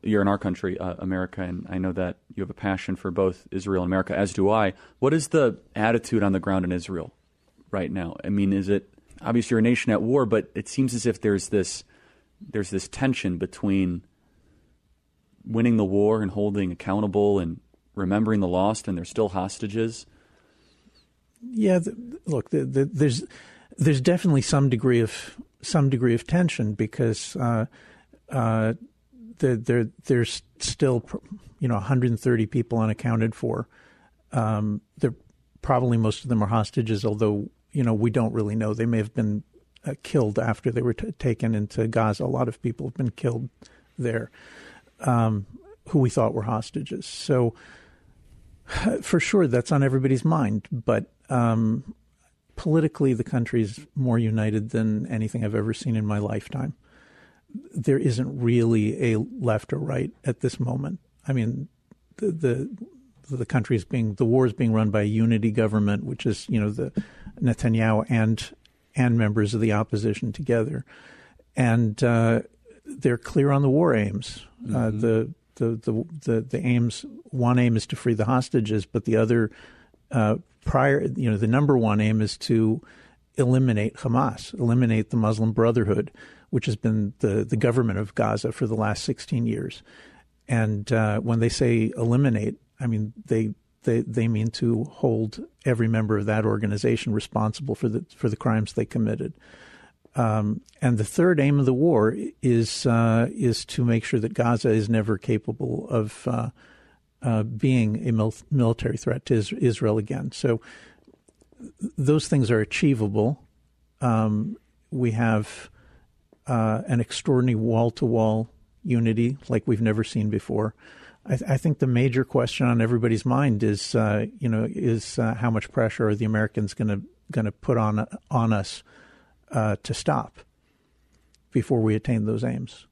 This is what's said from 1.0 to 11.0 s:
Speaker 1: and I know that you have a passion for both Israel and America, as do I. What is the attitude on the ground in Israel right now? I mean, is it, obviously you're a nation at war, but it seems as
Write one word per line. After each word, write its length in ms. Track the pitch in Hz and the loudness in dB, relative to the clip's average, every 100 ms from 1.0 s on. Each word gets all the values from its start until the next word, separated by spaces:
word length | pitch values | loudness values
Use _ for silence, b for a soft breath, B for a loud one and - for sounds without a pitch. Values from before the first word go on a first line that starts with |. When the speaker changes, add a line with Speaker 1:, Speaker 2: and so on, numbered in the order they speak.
| 92 92 92 - | -6 -4 -6 -6
Speaker 1:
and 240 | 90 90 85 | -8 -8 -8
I 80 | 92 | -4
know 160 | 92 | -4
that 240 | 87 90 - _ | -2 -4 -6 _
you 80 | - | -10
have 60 | 95 | -10
a 60 | |
passion 420 | - 104 95 - 95 | -6 -4 -4 -4 -6
for 140 | 95 | -4
both 360 | 87 95 90 - | 0 0 0 -10
Israel 320 | 98 95 95 | -8 -2 -2
and 80 | 90 | 0
America, 260 | 95 92 90 | 0 0 -2
as 160 | 98 | -2
do 160 | 92 98 | 2 2
I. 220 | 110 101 - B B | 2 0 -4 B B
What 140 | 131 | 0
is 160 | 160 143 | 0 0
the 300 | 160 127 90 _ | 2 2 0 _
attitude 480 | - 110 117 - 113 | -2 0 0 0 0
on 100 | 101 | 2
the 80 | 95 | 0
ground 240 | 95 95 | 0 -2
in 80 | 90 | -2
Israel 400 | 90 85 90 78 _ _ _ _ _ _ | -4 -6 -10 -10 _ _ _ _ _ _
right 200 | 101 87 | -6 -4
now? 240 | 95 87 - | -6 -8 -10
I 60 | - | -4
mean, 240 | 101 98 | 0 2
is 160 | 98 95 | 0 2
it, 180 | 101 - _ _ - | 0 -2 _ _ -12
obviously 340 | - 117 110 | 0 0 2
you're 40 | 113 | 2
a 40 | |
nation 300 | 113 120 - | 4 2 2
at 80 | 107 | 0
war, 240 | 110 139 | 2 2
but 260 | 120 110 - | 2 0 0
it 140 | - 104 | -10 -8
seems 260 | - 135 | -2 -2
as 100 | 117 | 0